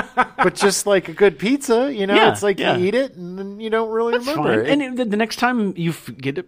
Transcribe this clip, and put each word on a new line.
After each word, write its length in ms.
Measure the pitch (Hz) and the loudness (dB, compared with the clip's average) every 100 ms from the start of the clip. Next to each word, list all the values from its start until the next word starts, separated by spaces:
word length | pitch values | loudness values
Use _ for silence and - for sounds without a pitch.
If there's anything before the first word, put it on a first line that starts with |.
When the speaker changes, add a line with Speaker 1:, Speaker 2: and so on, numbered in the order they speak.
| - - - - | 0 0 0 0
Speaker 1:
But 160 | 175 | 0
just 320 | - 196 - 202 | 2 0 0 2
like 240 | 196 170 | 0 0
a 40 | |
good 260 | 160 202 - | 2 2 2
pizza, 520 | 202 277 254 226 285 | 0 0 2 0 0
you 140 | 220 196 | -2 2
know, 80 | |
Speaker 2:
Yeah, 180 | 403 - | 4 4
Speaker 1:
it's 120 | 208 | 2
like 160 | 202 196 | 0 0
Speaker 2:
yeah. 180 | - - | 0 0
Speaker 1:
you 80 | 180 | 2
eat 80 | |
it 220 | 240 269 180 | 0 -2 -6
and 240 | 175 190 | -12 -10
then 200 | 196 202 | -12 -10
you 120 | 220 | -4
don't 180 | 220 220 | -2 0
really 220 | 220 233 | -2 0
Speaker 2:
That's 140 | 240 254 | -2 -2
Speaker 1:
remember 360 | 311 285 110 | -2 0 0
Speaker 2:
fine. 160 | 123 285 | 2 0
Speaker 1:
it. 40 | 262 | 0
Speaker 2:
And 100 | 254 | -4
the, 80 | 233 | -2
the 120 | 208 | 0
next 200 | 220 - | -2 -2
time 360 | 247 247 196 175 | -2 0 -2 -2
you 140 | 170 | -4
f-, 200 | 151 - 120 | -4 -10 -10
get 280 | 131 156 | -6 -6